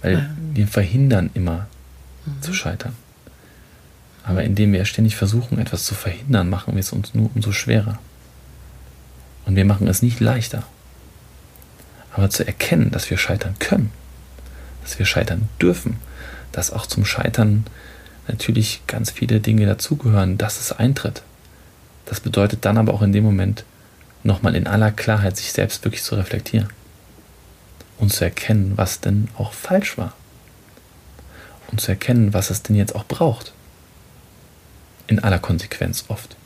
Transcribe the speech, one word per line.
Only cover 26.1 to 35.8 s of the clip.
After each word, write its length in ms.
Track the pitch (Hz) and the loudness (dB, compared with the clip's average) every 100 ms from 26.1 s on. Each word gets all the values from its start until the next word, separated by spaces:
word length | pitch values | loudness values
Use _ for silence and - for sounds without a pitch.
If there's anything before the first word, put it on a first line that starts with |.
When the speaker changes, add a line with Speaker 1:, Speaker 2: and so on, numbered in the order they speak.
Speaker 1:
reflektieren 560 | 110 92 101 - 113 101 - - - - - - - - - - - - - | -4 -2 -4 -2 -2 -2 -8 -20 -20 -20 -20 -20 -20 -20 -20 -20 -20 -20 -2
und 120 | 104 | 0
zu 140 | - | 2
erkennen, 480 | 82 - - 113 95 98 | -2 -2 0 2 2 0
was 240 | 95 - | -2 -2
denn 280 | 101 101 110 - | 0 0 0 -4
auch 160 | - | -8
falsch 460 | - - 185 202 - | -8 0 0 0 -6
war. 160 | 92 - - - - - - - - - - - - - - - - | -8 -10 -20 -20 -20 -20 -20 -20 -20 -20 -20 -20 -20 -20 -20 -20 -8
Und 100 | 107 | -6
zu 100 | - | -2
erkennen, 420 | 95 - 123 107 | -2 2 4 4
was 160 | 101 101 | 2 -2
es 120 | - | -4
denn 140 | - 107 | 2 2
jetzt 180 | 101 | 2
auch 100 | - | -2
braucht. 480 | - - 165 113 - - - - - - - - - - - - - - - - - | -6 0 0 0 -8 -20 -20 -20 -20 -20 -20 -20 -20 -20 -20 -20 -20 -20 -20 -20 0
In 100 | 107 | 2
aller 200 | 110 92 | 2 0
Konsequenz 680 | - 87 - - | 0 -4 -4 -6